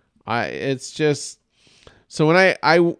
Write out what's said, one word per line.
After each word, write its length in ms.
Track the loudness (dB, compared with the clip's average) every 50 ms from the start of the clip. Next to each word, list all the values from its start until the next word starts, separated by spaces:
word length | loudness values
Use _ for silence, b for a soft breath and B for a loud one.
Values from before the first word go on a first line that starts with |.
| _ _ _ _ _
I, 200 | -6 -6 -4 -4
it's 460 | -6 -6 -6 -6 -6 -6 -6 -8 -12
just, 480 | -6 -2 -2 -2 -2 -2 -6 -14 -16 _ _ _ b b b b b b b b b b b b
so 180 | -4 0 2
when 120 | 2 4 4
I, 180 | 4 2 2 0 2
I 140 | 2 4 4
w-, 200 | 2 2 -2 -6